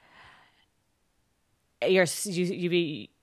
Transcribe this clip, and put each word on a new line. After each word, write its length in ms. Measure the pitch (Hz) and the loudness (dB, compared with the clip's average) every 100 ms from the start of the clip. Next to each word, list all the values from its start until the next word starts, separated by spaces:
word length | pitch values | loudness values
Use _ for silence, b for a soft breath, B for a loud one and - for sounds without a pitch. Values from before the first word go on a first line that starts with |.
| b b b b b b _ _ _ _ _ _ _ _ _ _ _ - 127 | b b b b b b _ _ _ _ _ _ _ _ _ _ _ -4 2
you're 140 | 190 | 4
s-, 220 | 175 - 208 | 4 0 -4
you, 200 | 175 180 | -2 -2
you 240 | 185 175 | -2 0
be, 400 | 175 165 139 - _ | 0 0 -4 -12 _